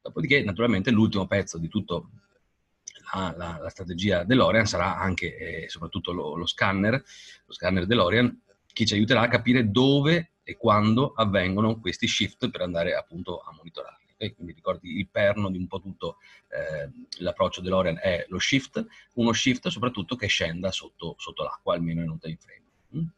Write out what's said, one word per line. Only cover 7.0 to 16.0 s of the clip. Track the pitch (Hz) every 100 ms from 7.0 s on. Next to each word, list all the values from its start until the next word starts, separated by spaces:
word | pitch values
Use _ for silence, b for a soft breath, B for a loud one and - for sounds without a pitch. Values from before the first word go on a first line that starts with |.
| B B B B _
lo |
scanner | - 90 95 90
dell'Orion, | 117 87 110 123 - _ _ _
che | - 110
ci |
aiuterà | 104 107 120
a | 120
capire | 123 117 123 113
dove | 101 135 143 143 170 165 _
e | - -
quando | 113 107 104 110 139 -
avvengono | 107 98 90 95 110 113
questi | 113 - -
shift | - 95 - 127
per | -
andare | 90 85 87 64
appunto | - 85 92 87
a | -
monitorarli. | 80 82 - 69 _ _
Ok? | _ 104 -
Quindi | 87
ricordi | 80 92 92 90 85
il | 98
perno | - 101 104 101
di | 92
un | 92
po' | 95
tutto, | 95 90